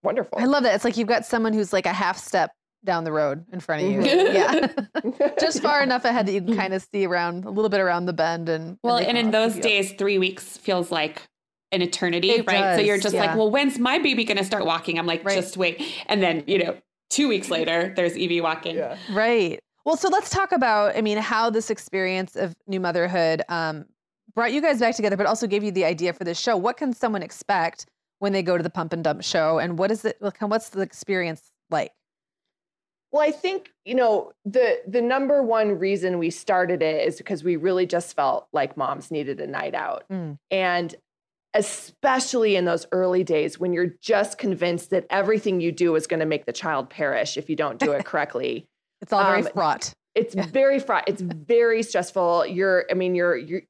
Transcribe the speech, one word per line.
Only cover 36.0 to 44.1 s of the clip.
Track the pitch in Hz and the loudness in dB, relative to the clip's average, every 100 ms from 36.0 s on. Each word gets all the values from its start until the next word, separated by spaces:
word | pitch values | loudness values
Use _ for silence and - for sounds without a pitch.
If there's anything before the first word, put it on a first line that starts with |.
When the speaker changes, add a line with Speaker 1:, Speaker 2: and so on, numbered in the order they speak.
| 185 180 | 0 0
Speaker 1:
we | 165 | -2
started | - - 185 180 175 | -4 0 2 2 2
it | 156 156 156 | 0 0 -2
is | 156 | -4
because | - 180 | -6 -6
we | 170 165 | -2 0
really | 180 185 180 | 0 0 0
just | 175 - - | -2 -4 -2
felt | 135 - - | 0 0 -2
like | 151 139 151 | -2 -2 -2
moms | 135 143 - | -4 -4 -6
needed | 156 139 139 | -6 -4 -6
a | 147 | -6
night | 143 156 | -6 -4
out. | - - - - | -4 -6 -8 -8
Speaker 2:
Mm. | 190 160 143 - | -8 -8 -10 -6
Speaker 1:
And | 190 185 175 170 - _ _ _ _ _ 214 | -2 0 0 -2 -8 _ _ _ _ _ -2
especially | 202 - - _ 277 262 262 254 220 190 | -2 -6 -14 _ 0 0 0 2 2 4
in | 180 | 2
those | 170 - | 0 0
early | 185 185 180 | 0 2 2
days | 180 156 143 - | 2 2 0 -2
when | 180 | -2
you're | 175 180 - | 0 -2 -2
just | - | 0